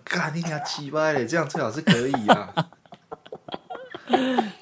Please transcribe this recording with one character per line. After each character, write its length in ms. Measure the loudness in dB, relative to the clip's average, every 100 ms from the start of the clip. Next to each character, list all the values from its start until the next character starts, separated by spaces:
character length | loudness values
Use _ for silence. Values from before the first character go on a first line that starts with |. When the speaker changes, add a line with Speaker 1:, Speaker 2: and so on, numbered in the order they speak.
Speaker 1:
：“干 320 | -4 -2 -2 -4
你 60 |
娘 200 | -4 -4 -6
鸡 260 | -8 -4
掰 220 | 0 2
嘞， 120 | 2 2
这 120 | 0
样 100 | 0
最 140 | -2
好 100 | -2
是 100 | 0
可 240 | 4 4 2
以 220 | 2 6
啊。” 260 | 4 2 -4 -4 -6 -20 -20 -18 -18 -16 -18 -12 -14 -12 -14 -14 -14 0
Speaker 2:
<laughs> 400 | 2 2 0 -2 -6